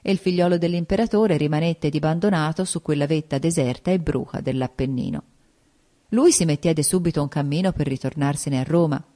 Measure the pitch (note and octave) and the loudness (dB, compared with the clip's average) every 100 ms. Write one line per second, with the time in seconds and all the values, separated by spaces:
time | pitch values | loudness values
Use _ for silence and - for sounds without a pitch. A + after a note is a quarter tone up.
0 | - G3 - F3+ F3 F3 E3+ F3 E3+ G3 | 0 -2 0 2 2 2 2 0 -2 0
1 | A3+ G#3 A3 D#3 D3+ D3+ E3 E3 D3+ D3 | 0 2 2 2 2 0 0 0 -2 0
2 | D#3 E3 G3+ F#3 D3+ E3 F#3 E3+ - D3 | 0 0 2 2 0 -2 -4 -4 -2 -2
3 | C#3+ D#3 D3+ C#3 D#3 E3 C3 B2+ - F#3 | 0 0 -2 -2 0 0 0 -2 0 0
4 | D#3 C#3 - - C3+ B2+ B2+ - C3 B2+ | 0 -2 -4 -6 -4 -2 -4 -4 -4 -2
5 | - - - _ _ _ _ _ _ _ | -4 -6 -10 _ _ _ _ _ _ _
6 | _ A3 E4 D#4+ E3+ D3 F3 D#3+ D3 F#3 | _ 4 4 4 2 2 0 0 2 0
7 | E3+ D#3+ C#3+ D3+ C#3+ D3 F#3+ - C#3+ C3+ | 0 0 -2 -2 -2 0 -2 -2 -4 -2
8 | C3+ - C#3 C#3+ - C3+ C3 E3 E3 C#3 | -6 -2 -2 -2 -2 -4 0 2 2 0
9 | - | -6